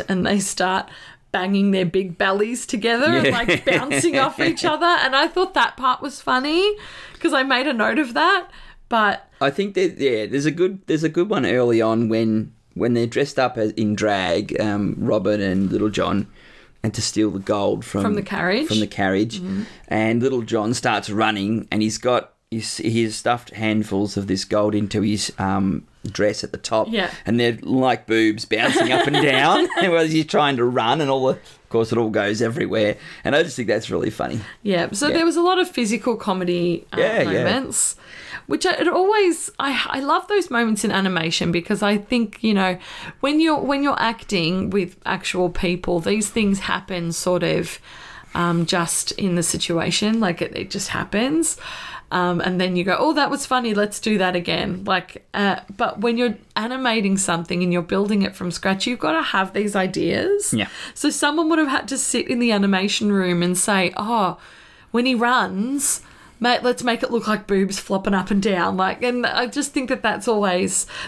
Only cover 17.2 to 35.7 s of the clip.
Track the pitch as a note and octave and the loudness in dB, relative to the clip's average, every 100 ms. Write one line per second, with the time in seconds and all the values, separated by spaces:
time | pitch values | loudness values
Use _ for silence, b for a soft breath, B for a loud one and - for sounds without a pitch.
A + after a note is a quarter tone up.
17.2 | G#2+ F#2+ G2 G#2 G2+ G#2 A#2 G2 G#3+ G#3 | 0 0 -2 0 0 -2 -2 -2 0 -2
18.2 | G3 G#3 F3 G#3+ D#4 G#2+ G3 - F#3+ F#3+ | -4 -4 0 0 0 0 -2 0 2 2
19.2 | A2+ G3+ F3+ F#2+ A3+ B B G#2+ A2 A#2 | 0 -4 -6 -6 -6 B B -2 0 2
20.2 | C3 B2+ A2+ A2 G#2+ - B2 G#2 G#2+ G#2 | 2 0 0 0 0 0 0 -2 -2 0
21.2 | A2 G#2 G2 A2+ - G#2+ G#2+ G#2+ B2+ A#2+ | 0 0 0 -2 -2 -2 -2 0 0 0
22.2 | - _ - A2+ - - A#2 A2+ A2+ G#2+ | 0 _ -10 -8 -6 -4 0 2 0 0
23.2 | B2 A#2+ - - A2 G#2+ G#2 G2 G#2 G2+ | -2 -2 -4 -4 0 0 0 -2 -2 -2
24.2 | G2 F#2+ - G#2 G#2 G#2 G2+ G#2+ G#2 G#2 | -2 -2 0 0 2 0 0 0 0 -2
25.2 | - - G2 G2 G2 - - _ - - | -4 -4 -2 0 0 -2 -6 _ -8 0
26.2 | G#2 - - - - A2 A3 A3 F#3 - | 0 0 -6 -8 -2 0 0 -2 -2 -4
27.2 | - A#2 A#2+ A2+ - C3 C3 A#2 - A2+ | -2 2 2 0 0 2 2 0 2 4
28.2 | A2 G#2+ - A2 - C#4 E4+ - D4+ D4 | 4 2 -2 0 2 2 2 2 2 2
29.2 | - C4+ C#4+ - F4 E4+ G3 E3 D#3+ D#3+ | 4 4 4 4 2 0 2 4 4 2
30.2 | D3+ D#3 D3 C3 B2 B2 A2+ D3 C#3 C3+ | 2 2 2 2 2 2 2 2 2 2
31.2 | C3 D3 - - - A2+ A2+ A2+ A2 G#2+ | 2 -2 -6 -20 -2 0 2 0 0 0
32.2 | G2+ G#2+ A#2 A#2 G2+ G#2+ G#2 - B B | 0 0 0 0 -2 2 0 0 B B
33.2 | C3+ C#3+ F3 - A2 G#2+ - F#2 G#2+ - | 0 2 0 -2 -2 -2 -2 -2 -2 -4
34.2 | B1 A2+ G2+ B G#3 F3 - G3+ D4 E4 | -4 -6 -8 B -2 0 -2 -2 0 2
35.2 | E4 D#4 F4 F#4 F4 | 2 2 2 2 0